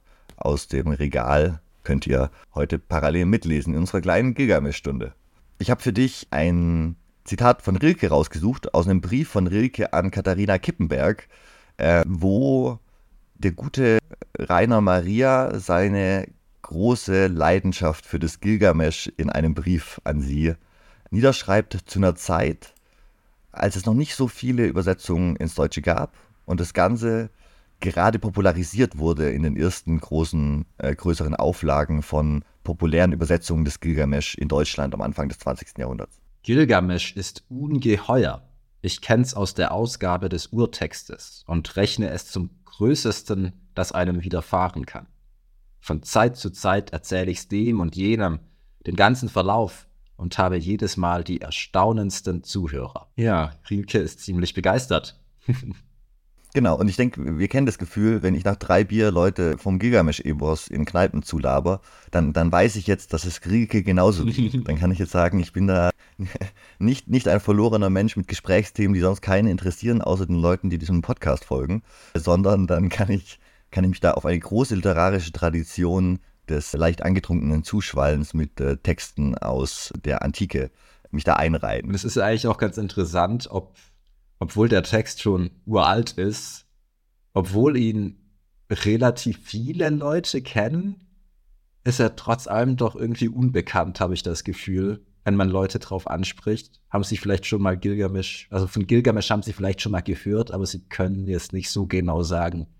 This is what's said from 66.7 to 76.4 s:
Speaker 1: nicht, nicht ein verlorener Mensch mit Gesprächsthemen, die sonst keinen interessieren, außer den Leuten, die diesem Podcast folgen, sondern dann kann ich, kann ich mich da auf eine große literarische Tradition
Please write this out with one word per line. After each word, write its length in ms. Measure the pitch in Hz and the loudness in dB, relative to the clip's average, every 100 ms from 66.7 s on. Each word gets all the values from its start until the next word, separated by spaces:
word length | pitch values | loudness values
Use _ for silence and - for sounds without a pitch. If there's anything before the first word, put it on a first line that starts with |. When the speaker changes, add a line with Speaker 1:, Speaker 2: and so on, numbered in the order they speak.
| - | -2
Speaker 1:
nicht, 300 | 104 135 - | 0 0 0
nicht 180 | 127 92 | 0 4
ein 140 | 101 | 2
verlorener 480 | - 104 110 107 98 | 4 4 4 2 2
Mensch 300 | 95 107 - | 2 2 0
mit 100 | 90 | -6
Gesprächsthemen, 640 | - - 92 107 - 104 | -8 2 2 2 0 2
die 80 | 95 | 2
sonst 220 | 92 95 | 2 0
keinen 260 | - 95 107 | 0 2 2
interessieren, 540 | 92 92 - 117 120 | 0 -2 -4 0 0
außer 240 | - 92 90 | 0 0 0
den 100 | 87 | 2
Leuten, 320 | 85 92 95 | 2 2 0
die 80 | 87 | -4
diesem 240 | 78 87 | 0 0
Podcast 460 | 82 - 82 67 - | 0 -2 -2 -2 -2
folgen, 360 | 67 69 104 - - - | -4 -2 -4 -6 -18 -8
sondern 540 | 80 80 87 98 98 92 | -4 2 4 4 4 2
dann 240 | 82 90 | 2 0
kann 200 | - 101 | 0 0
ich, 300 | 98 - - _ _ _ | -2 -4 -18 _ _ _
kann 140 | - | 0
ich 60 | 92 | 0
mich 100 | 90 | 2
da 100 | 87 | 0
auf 160 | - - | 2 0
eine 120 | 87 | -2
große 360 | - 107 135 | 0 0 0
literarische 580 | 98 98 80 92 98 82 | 0 0 2 2 2 -2
Tradition 880 | - 85 82 80 - 87 92 92 92 - _ | -4 -2 -2 -4 -2 0 2 0 -2 -6 _